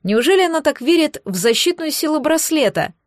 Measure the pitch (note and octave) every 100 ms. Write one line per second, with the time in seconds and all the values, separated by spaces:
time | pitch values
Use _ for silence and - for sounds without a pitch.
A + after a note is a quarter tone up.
0 | F#3 A3 C4+ F#4+ F4 D#4+ D4 C#4+ B3+ E4+
1 | D4+ - - F#3 A3+ A3+ F4 F4 D#4 -
2 | D#4 D4+ D4 D#4+ - D#4 G#3 E3+ E3 -